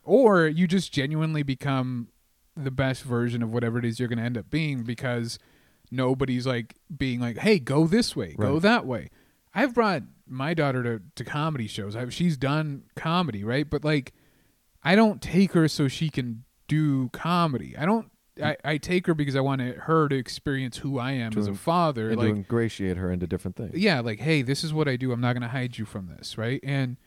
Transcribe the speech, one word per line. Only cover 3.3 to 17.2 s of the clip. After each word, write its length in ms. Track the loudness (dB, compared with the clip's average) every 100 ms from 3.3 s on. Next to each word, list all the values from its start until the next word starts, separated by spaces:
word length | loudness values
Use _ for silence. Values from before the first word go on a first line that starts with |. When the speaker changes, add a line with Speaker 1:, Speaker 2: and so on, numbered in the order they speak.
| 0
Speaker 1:
of 80 | -2
whatever 240 | 0 -2 -2
it 60 | -2
is 140 | -2
you're 100 | -2
gonna 140 | -2
end 140 | -2 -4
up 120 | -4
being, 340 | -2 -2 -2
because 540 | -4 -6 -4 -4 -4 -8 _ _ _ _ -10
nobody's, 560 | -2 0 0 0 -2 0
like, 280 | -4 -4 -14 -16 -4
being 240 | -2 -2
like, 180 | -2 -2
"Hey, 220 | 2 2
go 260 | 4 2 4
this 280 | 4 2 -2
way, 180 | -6 0
go 160 | 2
Speaker 2:
Right. 80 | 4
Speaker 1:
that 220 | 4 2 0
way." 240 | -6 -8 _ _ _ _
I've 200 | -2 0
brought 300 | 2 2 2 -4 _ -14
my 260 | -6 -2
daughter 300 | 0 2 0
to, 180 | -2 -4 -8 -14
to 80 |
comedy 440 | -8 -4 -2 -2 -6
shows. 280 | -6 -8 -6
I've, 180 | -8
she's 240 | 0 0 2
done 460 | 0 0 -2 -6 -12 -8
comedy, 480 | -2 0 0 -4
right? 260 | -2 -2 -2
But, 140 | -2
like, 300 | 0 0 -2 _ _ _ _ _ _ _
I 120 | 2 6
don't 260 | 6 2
take 300 | 0 4 4
her 140 | 6 2
so 200 | 2 -2
she 220 | 0 -4
can 340 | -2 -6 -8 -12 _ -2
do 420 | 2 2 2 0
comedy. 680 | -4